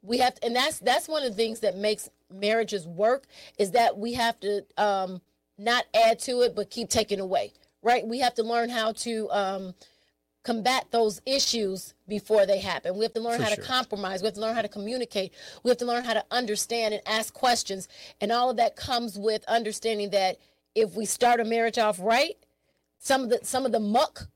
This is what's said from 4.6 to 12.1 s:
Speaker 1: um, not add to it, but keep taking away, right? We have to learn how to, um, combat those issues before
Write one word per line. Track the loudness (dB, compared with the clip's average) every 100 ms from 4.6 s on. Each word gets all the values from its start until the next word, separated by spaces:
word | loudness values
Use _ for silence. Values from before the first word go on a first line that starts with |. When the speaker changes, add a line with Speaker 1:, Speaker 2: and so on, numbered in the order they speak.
| -6 -2
Speaker 1:
um, | 0 0 -2 -8 _ _ _ -8
not | 0 0 0
add | 4 4 4
to | 0 2
it, | 2 2
but | -6
keep | -6 -2
taking | 0 0 -2
away, | 0 -2 -2 _ _ _
right? | 2 2 2
We | 0
have | 0 0
to |
learn | -2 0 0
how | -2 -2
to, | -2 -6 -4 -2
um, | -2 -2 -4 -8 -14 -20 _ _ _ _ _
combat | -6 -2 0 0 0
those | 2 2 0 -2
issues | 0 0 0 -2 -4 -10 -20
before | -8